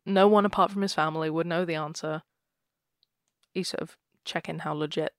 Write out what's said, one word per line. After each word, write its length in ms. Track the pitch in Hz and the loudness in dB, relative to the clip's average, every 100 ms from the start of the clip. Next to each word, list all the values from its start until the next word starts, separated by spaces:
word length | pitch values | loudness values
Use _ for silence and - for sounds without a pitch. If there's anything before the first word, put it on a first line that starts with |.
| - | -2
no 200 | 190 202 | 4 6
one 180 | 208 202 | 6 4
apart 240 | - 190 | 2 2
from 120 | 196 | 2
his 120 | 196 | -2
family 340 | - 156 156 160 | 0 -2 0 -2
would 180 | 160 170 | -2 0
know 180 | 170 175 | -2 -2
the 80 | |
answer. 480 | 156 151 160 156 156 - _ _ _ _ _ _ _ _ _ _ _ _ | -2 -6 -6 -6 -8 -10 _ _ _ _ _ _ _ _ _ _ _ _
He's 160 | 190 175 | -6 -6
sort 140 | - | -6
of 140 | 165 - _ _ | -8 -12 _ _
checking 360 | - 170 - 160 | -8 -8 -6 -8
how 120 | 151 | -6
legit 400 | 151 151 165 156 | -4 -4 -4 -6